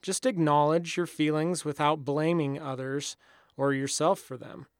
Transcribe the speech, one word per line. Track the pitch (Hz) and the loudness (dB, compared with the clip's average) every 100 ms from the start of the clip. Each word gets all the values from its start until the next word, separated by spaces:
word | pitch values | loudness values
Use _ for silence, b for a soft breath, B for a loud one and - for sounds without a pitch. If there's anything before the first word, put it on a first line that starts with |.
Just | - 185 254 | -4 0 0
acknowledge | 196 156 147 147 165 170 - | 2 4 6 4 2 0 -4
your | 175 | -4
feelings | - 151 151 160 175 | 0 0 2 0 -2
without | 147 143 151 156 | -4 0 2 2
blaming | 135 143 156 170 143 139 | 0 0 2 2 0 -4
others | 151 131 131 139 143 - b b b - | -6 -8 -4 -6 -6 -12 b b b -2
or | 139 | 0
yourself | 135 139 - 156 190 | 0 -2 0 0 0
for | - 127 | -4 -14
them. | - - 139 | -14 -16 -20